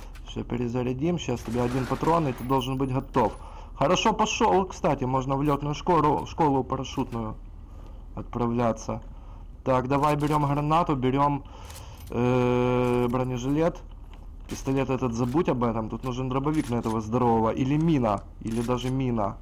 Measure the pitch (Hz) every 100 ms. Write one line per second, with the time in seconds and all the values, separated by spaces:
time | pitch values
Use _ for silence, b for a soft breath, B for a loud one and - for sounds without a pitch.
0 | B B - 113 113 120 120 123 123 127
1 | 165 175 - 120 - 120 120 131 123 131
2 | 160 165 147 120 123 135 131 131 135 131
3 | - 135 104 - B B B - 143 180
4 | - - 214 - 208 180 185 - 175 139
5 | 127 131 131 135 151 139 147 147 - 165
6 | 147 131 135 - 151 135 127 135 127 -
7 | 123 117 110 - - - B B B B
8 | B - - 117 120 117 120 113 - 113
9 | B B B B B - 131 127 127 139
10 | 151 147 147 151 143 143 147 160 175 139
11 | 127 139 143 139 - B B B B B
12 | B 117 123 127 123 123 123 123 123 123
13 | 123 127 127 123 127 147 165 - - -
14 | - - - - - - 135 135 131 127
15 | 127 113 123 151 175 127 120 113 107 113
16 | 127 123 131 131 147 156 117 117 113 110
17 | 107 123 123 113 110 123 131 151 165 147
18 | 113 98 - - 110 113 120 123 127 131
19 | 127 117 101 -